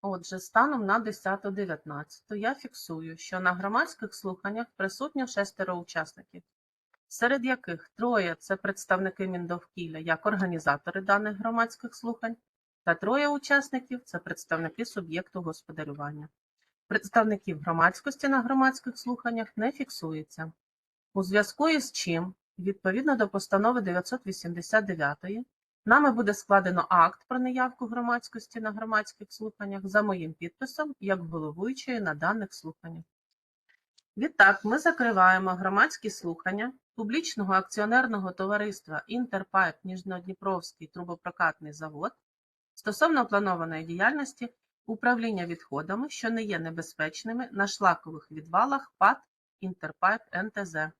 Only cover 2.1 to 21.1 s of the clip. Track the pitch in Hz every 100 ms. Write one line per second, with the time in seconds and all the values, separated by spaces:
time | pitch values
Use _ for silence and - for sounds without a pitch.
2.1 | - _ 208 220 277 269 - - 160 165
3.1 | 165 - 185 185 180 196 226 330 - 208
4.1 | - 196 190 202 214 233 _ 196 - 285
5.1 | 285 254 - 196 - 185 180 170 170 160
6.1 | - 170 175 _ _ _ _ _ _ _
7.1 | - 240 269 247 254 254 170 - _ 226
8.1 | 233 180 165 - 190 202 196 - 185 190
9.1 | - 190 180 175 175 - - 170 160 160
10.1 | 160 208 208 185 165 156 143 - 190 190
11.1 | 202 214 202 220 233 226 - 233 - 233
12.1 | 226 226 233 _ _ _ _ - 170 190
13.1 | 262 294 294 285 285 285 262 254 247 -
14.1 | 170 175 165 - 160 165 - 233 - 170
15.1 | 160 185 190 165 160 _ 160 151 143 143
16.1 | 151 151 _ _ _ _ _ _ 190 -
17.1 | 240 220 202 - 160 156 165 170 185 -
18.1 | 277 277 269 240 269 262 262 - 247 -
19.1 | 247 240 233 220 - 220 277 269 - 160
20.1 | 156 156 - 160 - _ _ _ _ _